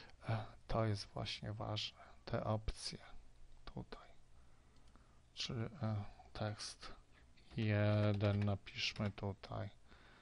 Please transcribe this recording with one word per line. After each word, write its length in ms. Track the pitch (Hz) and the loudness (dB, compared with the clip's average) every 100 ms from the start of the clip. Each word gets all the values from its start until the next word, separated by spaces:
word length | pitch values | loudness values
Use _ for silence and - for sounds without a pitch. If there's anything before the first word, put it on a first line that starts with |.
| - - - | -16 -8 -2
E, 160 | 110 110 - - | -2 -2 -8 2
to 180 | 113 | 4
jest 220 | 110 101 - | 4 2 -2
właśnie 460 | 127 113 - 110 | -4 -4 -2 -4
ważne. 480 | 107 110 107 - - - - | -2 -2 0 -2 -6 -16 -14
Te 200 | - 117 | -2 0
opcje 540 | - 110 - - - - - - - - - - | 2 2 0 -4 -6 -8 -10 -12 -12 -16 -16 -14
tutaj. 440 | - - - - - - - - - - - - - - - - - | -10 -8 -8 -12 -14 -18 -18 -18 -18 -20 -20 -20 -20 -20 -20 -20 -14
Czy, 360 | - - 127 117 - | -6 -2 -2 -2 0
e, 220 | 110 107 98 - - | 0 2 -2 -8 -12
tekst 600 | - 107 104 - - - - - - - - - - | -2 -2 -2 -8 -10 -12 -12 -16 -20 -20 -20 -6 0
jeden 880 | 107 104 104 104 104 104 104 101 | 4 6 8 6 6 6 6 6
napiszmy 640 | 101 98 - 113 - - 107 | 4 2 -2 -2 -2 0 -2
tutaj. 600 | - 101 95 - 107 104 - - - - - | 0 -4 -4 -6 -6 -6 -8 -18 -20 -20 -20